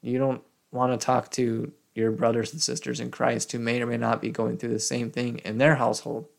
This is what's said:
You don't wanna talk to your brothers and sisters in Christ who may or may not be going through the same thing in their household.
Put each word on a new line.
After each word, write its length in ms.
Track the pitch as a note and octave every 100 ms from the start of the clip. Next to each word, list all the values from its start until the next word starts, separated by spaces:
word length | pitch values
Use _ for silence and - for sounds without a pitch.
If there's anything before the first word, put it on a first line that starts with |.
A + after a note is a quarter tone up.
You 180 | A#2 B2+
don't 240 | C3+ B2+ - _ _
wanna 240 | B2 B2+ B2
talk 340 | - B2+ -
to 400 | - A#2+ A2+ A#2 - _
your 180 | - A2+
brothers 400 | A2 A#2 A#2 A2+
and 100 | D#3+
sisters 380 | - - C3 A#2+
in 100 | A#2+
Christ 420 | - - A#2 -
who 60 | B2
may 240 | A#2 A#2+
or 40 | A#2+
may 100 | A#2+
not 260 | A#2 A2+
be 80 | A2+
going 260 | A2 A2 F2+
through 140 | A#2+
the 80 | A#2
same 320 | - B2+ A#2
thing 280 | A#2+ B2 A#2
in 140 | - A2
their 160 | C#3
household. 520 | D3 A#2 A2+ C3 B2 -